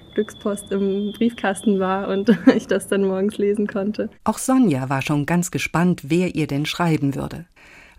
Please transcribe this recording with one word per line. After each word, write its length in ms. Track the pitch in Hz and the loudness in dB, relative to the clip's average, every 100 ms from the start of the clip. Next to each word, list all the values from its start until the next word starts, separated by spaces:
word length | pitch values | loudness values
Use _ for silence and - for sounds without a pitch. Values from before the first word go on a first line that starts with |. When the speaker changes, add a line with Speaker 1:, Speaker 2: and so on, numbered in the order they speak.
| - | -8
Speaker 1:
Glückspost 580 | - 214 - 220 202 - | -4 -4 -4 -6 -6 -4
im 400 | 196 196 196 208 | -2 0 -2 -4
Briefkasten 640 | 208 233 233 196 196 226 196 | 0 -2 0 -2 0 0 2
war 280 | 185 190 202 | 2 0 -2
und 220 | 196 202 | -2 2
<laughs> 260 | 185 - 220 | 4 6 4
ich 120 | - | 2
das 200 | 190 - | -2 0
dann 160 | 196 | 0
morgens 340 | 196 190 202 - | 2 0 -2 0
lesen 300 | 202 208 202 | -2 0 -2
konnte. 420 | 202 196 214 202 - | -4 -4 -4 -8 -4
Speaker 2:
Auch 140 | - 220 | -4 -4
Sonja 520 | - 262 240 131 131 | 2 4 4 2 0
war 120 | 139 | -4
schon 240 | - 147 143 | 0 0 2
ganz 260 | 175 175 | 0 0
gespannt, 520 | 143 - 156 180 175 139 | -4 -2 2 2 0 0
wer 300 | 165 180 156 | 0 0 -2
ihr 120 | 147 | -2
denn 180 | 139 151 | -2 -4
schreiben 500 | - 175 151 143 139 | -2 0 2 0 -2
würde. 300 | 139 - 165 _ - - - | -6 -10 -16 _ -20 -20 -20